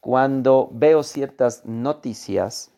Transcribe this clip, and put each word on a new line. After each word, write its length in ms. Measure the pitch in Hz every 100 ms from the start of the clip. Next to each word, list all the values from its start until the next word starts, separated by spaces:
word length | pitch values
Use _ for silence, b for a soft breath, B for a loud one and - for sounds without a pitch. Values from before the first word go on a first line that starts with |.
cuando 680 | - 127 135 135 131 131 120
veo 300 | 117 147 156
ciertas 640 | 147 - 139 _ 123 117
noticias 1040 | - 113 127 151 131 107 - 95 95 - -